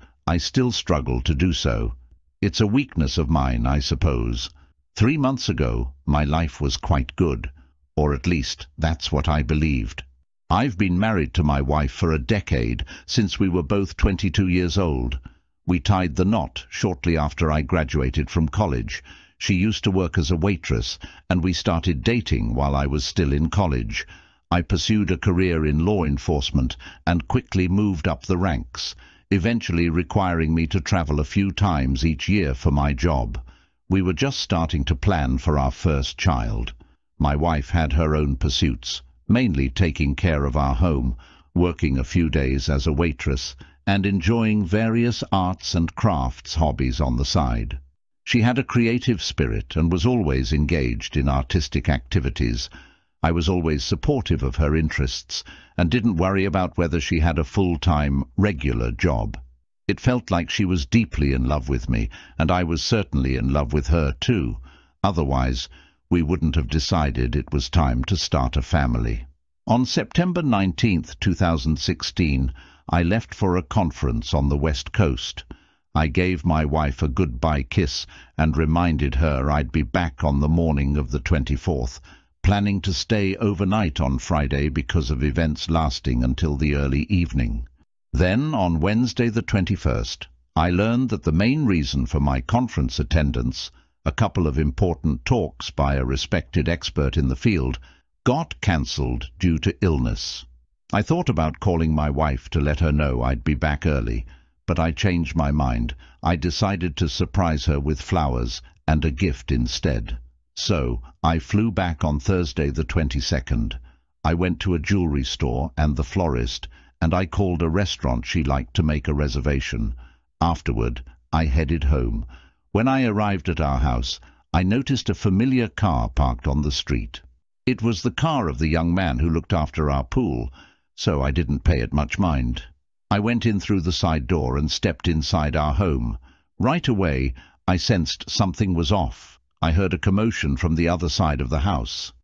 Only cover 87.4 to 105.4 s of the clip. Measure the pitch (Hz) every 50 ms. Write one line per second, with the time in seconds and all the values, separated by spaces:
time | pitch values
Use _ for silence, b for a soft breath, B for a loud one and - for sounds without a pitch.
87.4 | 60 55 55 57 60 - _ _ _ _ _ _ _ _ - 64 90 90 98 120
88.4 | 147 156 151 113 92 87 85 78 80 98 107 113 127 117 - - 120 117 107 117
89.4 | - - - 101 90 - 98 - - 76 60 55 55 - - - - - - _
90.4 | _ _ - - 80 90 90 92 104 113 117 123 131 120 113 80 - 80 78 85
91.4 | 101 120 135 156 151 113 95 82 71 64 - 69 60 60 - 76 71 69 67 64
92.4 | 64 - - 120 127 117 - - 67 60 - - - - - 80 73 69 58 60
93.4 | 60 62 65 - - - - b b b b b - 73 - - 113 98 - -
94.4 | 87 78 65 78 78 71 65 - 98 90 80 - - 80 69 60 - - 131 117
95.4 | 87 71 - - - - - - 71 69 69 67 65 62 67 67 - - - 82
96.4 | - - - 87 65 - 87 - - - - - 71 65 - - 69 64 64 -
97.4 | - 120 104 82 65 64 64 - b b b b b b _ _ - - 123 156
98.4 | 165 - - - - - 90 73 69 - - - 67 62 62 58 62 - - -
99.4 | - 90 82 78 - 98 - - - 90 78 67 62 58 53 - - - - -
100.4 | - - - - _ _ _ _ _ - - 101 104 - 170 175 180 - 98 78
101.4 | 80 78 76 - - 101 87 82 82 80 78 76 76 73 69 69 78 76 67 -
102.4 | - - - 80 71 76 76 - 85 78 73 73 76 69 64 60 60 64 65 57
103.4 | - 78 73 64 80 76 73 - - 82 73 65 58 57 55 55 - b b b
104.4 | b b b b _ - 87 85 82 82 78 - - 101 87 85 82 - - 85